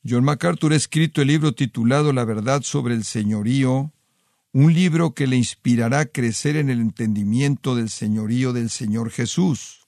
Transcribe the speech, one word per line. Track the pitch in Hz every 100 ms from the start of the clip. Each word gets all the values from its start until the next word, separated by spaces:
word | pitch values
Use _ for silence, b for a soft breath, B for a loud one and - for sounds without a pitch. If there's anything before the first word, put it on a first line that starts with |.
| 120
John | 120
MacArthur | 135 143 170 165 156
ha | 151
escrito | - 156 160 156
el | 139
libro | 156 151
titulado | - 123 117 113 139 151
La | 131 113
Verdad | 107 107 143
sobre | - 143 120
el | 117
Señorío, | 104 117 104 107 104 135 131 131 151 _ _ _ _ _ _
un | 131 151
libro | 165 180 160 165
que | - 139
le | 127
inspirará | 117 - - 120 117 135
a | 151
crecer | - 120 107 147 151
en | 143
el | 123
entendimiento | 113 - 113 104 101 117 143 135 135 120
del | 110
señorío | - 107 110 107 120 127
del | 123 117
Señor | - 107 110 113
Jesús. | - 113 - 180 123 - -